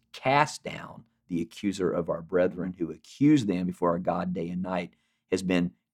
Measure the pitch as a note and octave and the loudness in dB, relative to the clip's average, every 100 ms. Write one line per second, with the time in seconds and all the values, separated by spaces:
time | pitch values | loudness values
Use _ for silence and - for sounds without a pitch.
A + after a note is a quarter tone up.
0 | _ - C3 C#3+ D3 - - E2 E2+ - | _ -6 2 4 2 -2 -12 -12 -14 -16
1 | - _ - F2 E2+ - G2+ F#2 F2+ F2 | -20 _ -6 -4 -4 -4 -4 0 0 0
2 | E2+ E2 E2 F#2 F#2 F2 F#2 F#2 D#2+ D#2+ | -2 -4 -2 2 2 0 -6 -4 -6 -6
3 | - - C#3+ D3+ G#2 F2+ F2+ F2 E2+ F2 | -16 2 6 6 4 0 -2 0 0 2
4 | F2+ F2+ F2+ F2+ E2+ F2+ F#2 F2+ F2 _ | 0 -2 -2 -4 -4 -6 -4 -4 -6 _
5 | _ _ _ F#2+ F#2 F2+ F2+ - _ | _ _ _ -2 2 2 0 -4 _